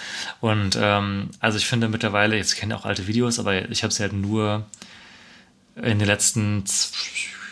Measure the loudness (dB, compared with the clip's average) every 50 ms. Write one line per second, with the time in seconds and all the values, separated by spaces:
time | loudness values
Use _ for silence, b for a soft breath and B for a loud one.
0 | B B B B B B B B 0 2 2 2 2 0 2 2 4 4 4 2
1 | 2 0 -2 -4 -6 -6 -4 0 0 2 2 2 0 0 2 2 2 2 0 0
2 | 0 2 4 4 4 4 4 2 0 0 -2 -2 -4 -6 -6 -4 -4 -4 -4 -2
3 | -2 0 2 2 2 2 0 0 0 2 2 2 0 -2 -2 -2 -2 0 0 -2
4 | -2 -2 -2 -2 -2 0 0 2 2 2 0 -2 -4 -8 B B B B B B
5 | B B B B B B B B B B B _ _ _ _ -4 0 0 2 4
6 | 4 2 2 2 2 2 2 2 0 2 0 0 -2 -2 -2 -2 -2 -2 B B
7 | B B B B B B B B B B